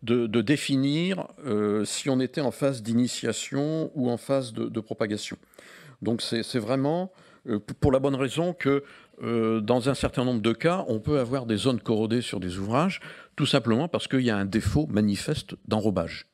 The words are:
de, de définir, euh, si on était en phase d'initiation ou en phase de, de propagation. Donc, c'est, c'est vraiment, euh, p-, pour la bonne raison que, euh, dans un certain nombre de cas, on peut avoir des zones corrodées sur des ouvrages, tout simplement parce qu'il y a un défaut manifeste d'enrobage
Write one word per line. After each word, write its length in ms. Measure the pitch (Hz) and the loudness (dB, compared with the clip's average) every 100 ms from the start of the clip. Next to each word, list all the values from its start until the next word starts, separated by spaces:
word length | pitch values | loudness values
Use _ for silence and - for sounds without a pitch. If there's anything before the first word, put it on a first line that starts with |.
de, 240 | 117 123 117 | 0 0 2
de 160 | 113 | 2
définir, 880 | 107 147 - 139 139 151 175 185 - - 147 | 2 0 2 0 2 0 0 -2 -6 -10 -4
euh, 400 | 104 104 104 104 | 0 2 0 -2
si 240 | - 147 | -4 0
on 100 | 131 | 0
était 220 | 127 165 | 0 -2
en 80 | 135 | -4
phase 320 | - 139 131 | 0 -2 -2
d'initiation 1080 | 107 117 123 - 120 107 - 139 147 160 160 | 0 2 2 0 -4 -4 -4 -4 -2 -2 -4
ou 160 | 151 123 | -2 -2
en 80 | 117 | -2
phase 340 | - 135 123 | 0 -2 -2
de, 140 | 110 117 | -6 -4
de 140 | 113 | -4
propagation. 580 | 107 113 110 107 - - _ - - - - - | -6 -4 -2 -4 -6 -12 _ -20 -20 -20 -20 -6
Donc, 180 | 110 117 | -2 -2
c'est, 220 | - 117 | -2 -4
c'est 160 | 107 127 | -2 -4
vraiment, 540 | 107 135 139 170 185 - - - - | 0 0 0 0 -4 -10 -20 -18 -4
euh, 120 | 107 | -4
p-, 140 | - | -4
pour 180 | - 151 | 0 4
la 80 | 135 | 4
bonne 180 | 139 135 | 2 0
raison 360 | 135 147 175 | -2 0 -2
que, 320 | 170 139 139 139 - - - | 0 2 2 0 -20 -20 -10
euh, 400 | 113 117 110 113 | -2 0 2 0
dans 260 | 107 127 120 | 2 2 4
un 60 | |
certain 300 | 131 135 - | 0 0 0
nombre 180 | 127 120 | 0 2
de 100 | 110 | 2
cas, 320 | 113 160 185 170 | 2 2 0 0
on 120 | 110 | -2
peut 180 | 208 147 | 0 0
avoir 280 | 120 135 117 | 2 -2 0
des 100 | 107 | 0
zones 240 | 135 120 | 2 0
corrodées 400 | - 110 110 120 | 0 0 2 0
sur 200 | 113 104 | -2 -4
des 180 | 92 90 | -4 -4
ouvrages, 420 | 98 123 180 - - - - - | 0 2 2 -2 -12 -18 -20 -2
tout 100 | 143 | 2
simplement 420 | 143 117 113 170 | 2 2 2 2
parce 180 | 110 - | -2 0
qu'il 140 | 135 | 0
y 80 | 123 | 2
a 80 | 104 | 2
un 80 | |
défaut 420 | 98 110 - 147 156 | 2 0 2 0 0
manifeste 680 | 104 107 98 - 151 - - - | 2 2 0 -2 -6 -6 -14 -2
d'enrobage 600 | 107 104 92 85 - - | 0 2 0 -2 -6 -16